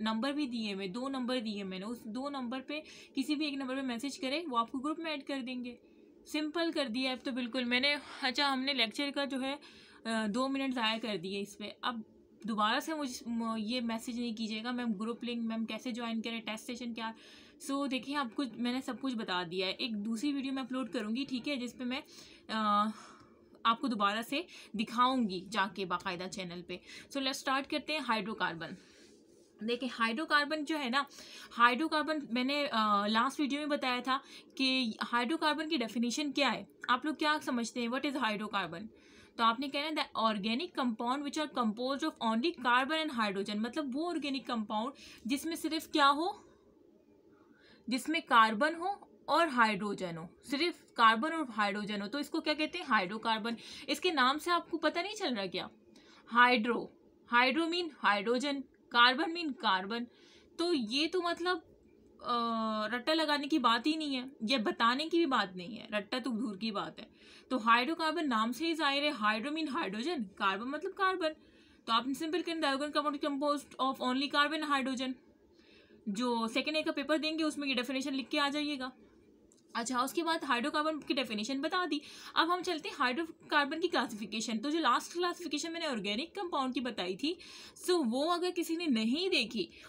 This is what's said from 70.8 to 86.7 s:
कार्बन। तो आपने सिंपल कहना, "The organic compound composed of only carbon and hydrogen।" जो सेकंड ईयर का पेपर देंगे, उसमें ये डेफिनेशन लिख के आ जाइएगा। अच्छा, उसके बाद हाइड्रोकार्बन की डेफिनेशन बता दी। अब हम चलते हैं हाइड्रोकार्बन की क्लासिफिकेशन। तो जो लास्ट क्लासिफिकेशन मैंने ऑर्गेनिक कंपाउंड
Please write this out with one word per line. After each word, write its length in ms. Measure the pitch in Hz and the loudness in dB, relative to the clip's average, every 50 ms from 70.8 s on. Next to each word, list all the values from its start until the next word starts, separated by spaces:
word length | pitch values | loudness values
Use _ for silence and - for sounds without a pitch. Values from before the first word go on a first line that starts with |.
| 330 392 392 | -6 -6 -2
कार्बन। 360 | - 392 381 381 359 330 311 311 - - - - - - - - - - | 2 2 2 2 2 0 -2 -2 -4 -14 -20 -20 -20 -20 -20 -20 -12 -4
तो 60 | - 226 | 0 0
आपने 220 | 233 226 262 277 | 0 2 0 -2
सिंपल 280 | 262 320 320 311 349 330 | -2 -2 0 0 0 0
कहना, 300 | 339 330 330 311 277 269 | -2 -2 0 2 2 2
"The 100 | 262 294 | 2 0
organic 200 | 302 285 311 285 | 0 0 0 0
compound 280 | 302 285 285 - 302 | 0 0 0 -2 -2
composed 640 | 285 269 294 294 294 285 285 - - - 254 269 262 | -2 0 2 2 0 0 -2 -6 -4 -2 0 0 0
of 180 | - - 254 254 | 0 0 0 0
only 220 | 262 277 277 294 | 0 0 0 2
carbon 300 | 285 285 294 311 311 311 | 2 2 2 2 -2 -2
and 80 | 302 285 | 0 0
hydrogen।" 360 | 269 254 269 262 233 262 262 262 - - - - _ _ _ _ _ - - - - - - - - - 220 | 0 0 0 -2 -2 -2 -4 -6 -8 -12 -20 -20 _ _ _ _ _ -20 -20 -20 -20 -20 -20 -20 -12 -8 -6
जो 400 | 196 196 247 247 240 233 226 220 | -4 -2 0 0 2 2 0 0
सेकंड 280 | 233 277 262 302 311 | 0 0 0 0 0
ईयर 80 | 311 302 | 0 0
का 80 | 330 311 | 0 0
पेपर 260 | 294 277 277 302 320 | -2 0 0 0 0
देंगे, 260 | 277 311 320 311 320 | 0 0 -2 0 0
उसमें 240 | 302 294 285 285 269 | 0 -2 -2 -2 -2
ये 60 | 262 | 0
डेफिनेशन 400 | 226 247 262 269 262 262 294 269 | 0 0 -2 -2 -4 -2 -2 -4
लिख 140 | 269 240 - | -4 -4 -2
के 100 | - 302 | 0 0
आ 100 | 285 285 | 0 0
जाइएगा। 440 | 269 302 294 294 294 254 262 262 - - - - - - - - - - - - _ _ _ _ - | 0 -2 -2 -2 -4 -4 -6 -8 -10 -12 -20 -20 -20 -20 -20 -20 -20 -20 -20 -20 _ _ _ _ -6
अच्छा, 280 | 220 240 233 254 240 254 | -4 -2 0 2 2 2
उसके 200 | 262 - 349 339 | 2 2 0 0
बाद 220 | 339 359 330 330 | 2 0 0 0
हाइड्रोकार्बन 540 | 269 254 240 233 294 - 302 302 311 320 285 | 0 0 2 2 0 0 0 0 0 0 -2
की 160 | - - 311 | -2 -2 0
डेफिनेशन 460 | 277 254 - 226 208 208 - 269 269 | 0 0 -2 -2 -4 -2 -2 -2 -2
बता 260 | 277 320 381 370 359 | 0 0 0 0 0
दी। 140 | 302 302 285 - - - - - - - | 0 -2 -2 -4 -6 -16 -16 -12 -4 0
अब 140 | - 311 320 | 2 2 4
हम 120 | 359 370 339 | 2 0 0
चलते 260 | 370 349 302 - - | 0 -2 -2 -4 -6
हैं 80 | - | -2
हाइड्रोकार्बन 840 | - 277 247 254 233 339 330 - - - - 330 294 285 277 320 320 | 0 2 2 2 0 -2 -4 -6 -12 -6 0 2 2 2 2 0 0
की 80 | 349 349 | 0 0
क्लासिफिकेशन। 680 | 349 277 269 262 - 202 220 185 220 220 220 - 220 220 | 2 2 0 0 -4 -6 -8 -6 -4 -4 -4 -2 -2 -2
तो 120 | 220 294 | -2 0
जो 80 | 302 339 | 0 2
लास्ट 340 | 311 240 247 294 - - - | 4 4 4 2 2 -2 -4
क्लासिफिकेशन 600 | 349 359 349 349 349 349 311 - 294 294 339 330 | -2 0 0 -2 -2 -6 -6 -4 -4 -4 -4 -4
मैंने 140 | 339 330 | -4 -2
ऑर्गेनिक 440 | 302 262 220 180 202 208 226 320 330 | -2 -2 -2 -2 -2 -2 -2 -4 -4
कंपाउंड 440 | - 392 415 349 349 294 262 262 | -6 -6 -6 -2 -2 -2 0 0